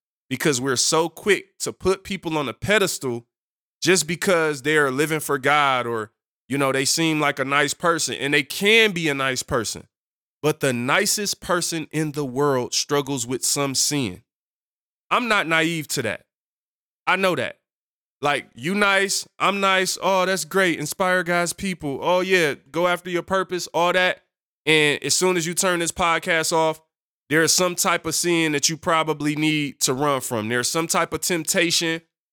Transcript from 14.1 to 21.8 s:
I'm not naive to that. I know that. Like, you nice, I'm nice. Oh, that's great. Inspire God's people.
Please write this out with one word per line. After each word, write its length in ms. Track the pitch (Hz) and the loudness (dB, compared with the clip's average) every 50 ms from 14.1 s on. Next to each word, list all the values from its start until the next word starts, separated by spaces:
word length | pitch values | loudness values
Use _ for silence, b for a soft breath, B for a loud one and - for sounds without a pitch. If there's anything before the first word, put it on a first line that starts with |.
| 90 - - _ _ _ _ _ _ _ _ _ _ _ _ _ _ _ _ - | -6 -10 -18 _ _ _ _ _ _ _ _ _ _ _ _ _ _ _ _ -2
I'm 180 | 175 220 247 226 | -2 0 2 2
not 200 | 214 202 156 160 | 2 2 2 2
naive 400 | 165 160 160 165 170 160 143 - | 2 2 2 2 0 -4 -6 -6
to 140 | - 147 117 | -4 -4 -4
that. 220 | 107 90 - _ _ _ _ _ _ _ _ _ _ _ _ _ _ _ _ - 160 | -4 -4 -8 _ _ _ _ _ _ _ _ _ _ _ _ _ _ _ _ -4 -2
I 80 | 180 | 0
know 200 | 185 190 185 165 | 2 2 0 0
that. 240 | 131 113 - - _ _ _ _ _ _ _ _ _ _ _ _ - | 0 -4 -6 -8 _ _ _ _ _ _ _ _ _ _ _ _ -4
Like, 280 | 135 143 143 131 - - - | 0 0 0 0 -2 -8 -14
you 200 | 110 123 170 196 | -8 -4 -2 0
nice, 520 | 208 208 196 196 196 196 202 196 - - - _ - | 2 2 4 4 2 2 0 -2 -4 -6 -8 _ -2
I'm 200 | 143 180 196 202 | 0 0 0 2
nice. 380 | 196 190 190 185 190 180 - - | 2 2 2 2 2 0 -2 -2
Oh, 240 | - 185 196 185 180 | 0 0 2 2 2
that's 200 | 185 190 180 156 | 0 0 -2 -4
great. 340 | 147 175 190 190 175 156 - | -2 0 2 2 2 2 -2
Inspire 440 | 147 - - - 196 185 180 185 175 | -4 -6 -4 -2 0 0 2 0 0
God's 300 | 170 175 175 175 165 - | 0 0 0 0 -2 -4
people. 460 | - 196 196 180 - | -6 -6 -6 -6 -4